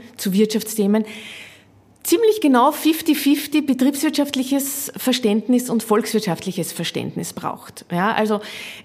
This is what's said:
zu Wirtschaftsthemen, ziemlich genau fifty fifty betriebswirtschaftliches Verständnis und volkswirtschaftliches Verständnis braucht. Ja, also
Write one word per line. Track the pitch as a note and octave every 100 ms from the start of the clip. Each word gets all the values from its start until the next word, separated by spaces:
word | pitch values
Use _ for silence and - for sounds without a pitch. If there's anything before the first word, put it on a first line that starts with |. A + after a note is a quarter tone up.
| - -
zu | G3+
Wirtschaftsthemen, | F#3+ G#3+ A3 - - G3 A3 G#3+ - - - - - _ _ _ _
ziemlich | - F4+ A4 G#4+
genau | D4 B3 C#4
fifty | D4+ D4+ D#4+ - C#4+
fifty | C#4 C#4+ - D4+
betriebswirtschaftliches | D4 B3+ C4 C#4 D#4 C4+ C#4+ C4 B3+ C#4 C#4 - -
Verständnis | - B3+ B3+ G#3+ G#3+ G#3+ B3 B3
und | A3+
volkswirtschaftliches | - G#3+ G#3+ G#3+ G3 D#3+ F#3+ F3 D#3+
Verständnis | - E3 - B2+ - E3+
braucht. | - D#3+ - - - -
Ja, | F3 G3+
also | - G#3+ G#3 - - - -